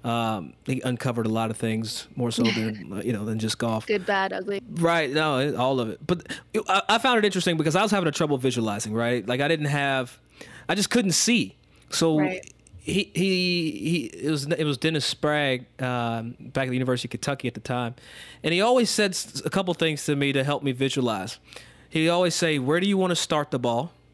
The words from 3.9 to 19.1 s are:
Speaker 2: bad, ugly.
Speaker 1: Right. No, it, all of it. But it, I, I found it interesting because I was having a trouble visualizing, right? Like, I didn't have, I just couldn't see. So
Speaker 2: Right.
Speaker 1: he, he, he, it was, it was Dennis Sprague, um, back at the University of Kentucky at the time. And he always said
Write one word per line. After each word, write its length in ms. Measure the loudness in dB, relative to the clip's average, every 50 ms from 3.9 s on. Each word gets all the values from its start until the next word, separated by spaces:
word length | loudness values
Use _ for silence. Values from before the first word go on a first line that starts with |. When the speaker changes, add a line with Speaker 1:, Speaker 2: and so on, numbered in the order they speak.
| -2 -2 0
Speaker 2:
bad, 280 | 0 0 0 0 -2 -4
ugly. 260 | -6 -4 -6 -6 -6 -8 -8 -2
Speaker 1:
Right. 360 | 2 2 4 4 2 2 0
No, 280 | 0 0 2 2 2 2
it, 160 | 0 0 0
all 240 | 0 2 2 2 0
of 80 | 0 -2
it. 160 | -6 -8 -2
But 220 | -2 -2 -2 -2 -12 -14 -14 -12 _ -4
it, 100 | -4 0
I, 140 | 2 0 0 4 2
I 80 | 2
found 200 | 4 4 4 4 4
it 40 | 4
interesting 300 | 2 2 2 2 2 2
because 220 | 2 2 2 2
I 40 | 2
was 100 | 2 4
having 180 | 2 2 2 0
a 20 |
trouble 260 | 0 0 2 2 2
visualizing, 560 | 2 2 0 2 2 0 0 -2 -4 -4 -2 0
right? 320 | 0 2 2 2 0 0
Like, 140 | -2 0 0
I 80 | 2
didn't 200 | 2 2 0 0
have, 520 | 0 0 0 2 2 0 0 -2 -4 -10 -20 _ _ _ -20 -20 -20 -20 -14 -4
I 80 | -2 0
just 140 | 0 0 2
couldn't 240 | 2 2 2 4 2
see. 420 | 2 2 4 2 2 0 -2 -8 _ _ _ _ -20 -14 -8
So 300 | 0 2 2 4 4 4
Speaker 2:
Right. 340 | 2 2 -2 -6 -12 -16 -20 _ _ _ -20 -12
Speaker 1:
he, 280 | -6 -2 0 0 -2 -2 0
he, 560 | 0 2 2 4 2 2 2 2 0 0 -2
he, 340 | -4 -4 -2 0 0 0 -2 -4 -10 -6 -2
it 20 | -2
was, 160 | -2 -2 -2
it 180 | -2 -2 0 0
was 140 | 0 0
Dennis 280 | 0 0 0 0 0 -2
Sprague, 600 | -2 -4 0 0 0 2 2 2 2 0 -2 -4 -12 _ -6
um, 540 | -4 -2 0 0 -2 -2 -2 -4 -6 -8 -12 _
back 260 | -18 -6 -2 -2 -2
at 40 | 0
the 60 | 0
University 320 | -2 0 0 0 0 -2
of 40 | -6
Kentucky 360 | -8 -6 -4 -4 -4 -2 -4
at 80 | -6 -6
the 40 | -6
time. 360 | -6 -4 -4 -2 -4 -6 -8 -12 -20 -20 -20 -20 -20 -20 -16 -6 -2
And 100 | 0 2
he 80 | 2
always 300 | 4 4 4 4 4 2
said 180 | 2 2 0 0